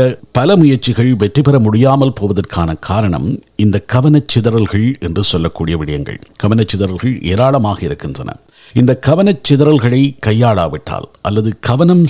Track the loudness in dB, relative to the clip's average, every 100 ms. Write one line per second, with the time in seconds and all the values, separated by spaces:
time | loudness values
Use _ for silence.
0 | 2 -2 -6 -2 2 4 4 2 -2 0
1 | 0 0 0 0 2 2 2 2 2 2
2 | 0 -2 -4 -4 -4 -4 -4 -4 -4 -2
3 | -2 -2 -4 -6 -8 -2 0 0 0 0
4 | 4 2 2 0 0 0 0 0 -2 -2
5 | -4 -4 -2 -2 -4 -4 -4 -4 -4 -6
6 | -8 -12 -16 -4 0 0 0 -2 -4 -4
7 | -4 -4 -2 0 2 0 -2 -4 -6 -6
8 | -10 -10 -12 -12 _ _ -6 0 2 2
9 | 0 2 2 0 2 2 4 2 2 0
10 | 0 -2 -2 0 2 0 -2 -6 -10 -12
11 | -12 _ -4 -2 -2 -4 -2 2 4 4
12 | 2